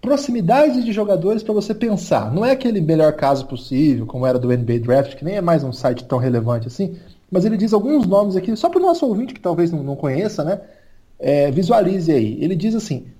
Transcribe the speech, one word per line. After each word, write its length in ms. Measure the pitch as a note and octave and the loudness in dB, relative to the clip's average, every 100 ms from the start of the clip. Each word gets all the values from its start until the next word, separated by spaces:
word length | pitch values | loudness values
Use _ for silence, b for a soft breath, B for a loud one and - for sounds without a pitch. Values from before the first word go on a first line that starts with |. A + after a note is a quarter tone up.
proximidade 800 | A3 C#4 C#4 A#3+ E3+ B3+ D#4 B3+ | 0 -2 -2 -2 2 4 4 2
de 80 | A#3 | -2
jogadores 500 | G#3 G#3 F#3 F3 A3 | -2 0 0 2 -2
pra 120 | G#3+ | -2
você 180 | G#3+ G3+ | -4 -2
pensar. 580 | G#3+ A#3 G3+ - C3+ G#2 | -4 -2 -2 0 -2 0
Não 100 | C#3+ | -2
é 60 | A#3 | 0
aquele 300 | C4 B3+ G#3 | 0 0 0
melhor 320 | D#3 D#3+ D#3 | 2 4 4
caso 340 | D3+ C#3 C#3 C3+ | 4 0 0 -2
possível, 580 | B2 - C3 D3+ B2 | -12 -6 2 2 2
como 220 | A2+ B2+ C3 | -2 -2 0
era 120 | B2+ | 0
do 140 | B2 | 2
N 120 | B2 | 0
B 100 | A2+ | 0
A 40 | A#2+ | -2
Draft, 360 | A#2 C3 C#3 - | 2 2 2 -4
que 80 | |
nem 120 | D3+ G3+ | -6 -2
é 40 | |
mais 220 | F3 E3 | 0 0
um 100 | C3+ | 0
site 320 | B2 C3 B2 | -4 -2 -4
tão 140 | - B2+ | -2 -2
relevante 480 | C3 A#2+ A2+ A#2+ A2+ | 0 0 0 -2 -4
assim, 300 | - G3 B B B _ | -6 -6 B B B _
mas 140 | F#3 | 0
ele 120 | G3+ G#3+ | 0 0
diz 160 | G#3+ | 2
alguns 320 | G#3+ A3+ D4+ G3+ | 2 2 2 2
nomes 300 | G3 G#3 F#3+ | 2 2 0
aqui, 180 | F3+ A3 | -2 -2
só 120 | F4 | 0
pro 120 | F4+ | 2
nosso 260 | F#4 E4+ C#4 | 2 2 0
ouvinte 260 | G#3 A#3+ | -2 -4
que 80 | - | -6
talvez 300 | - A3+ E3+ | -4 0 0
não, 120 | E3 | 0
não 140 | C#3 C#3 | -6 -4
conheça, 480 | - C3+ G#3 G3+ | -4 -2 -4 -4
né? 160 | D#3 G3+ B B B B B - | -4 -4 B B B B B -8
É, 300 | C#3 C#3+ C#3+ | 0 2 2
visualize 580 | C#3 F3 A#3 F#3 F#3+ E3 | 2 2 4 2 0 2
aí. 260 | D3 G#2+ A2 | 2 2 -2
Ele 140 | D#3 F3+ | -2 -2
diz 180 | G#3 | -2
assim 320 | A3 - C3 - - | -2 -4 -8 -10 -20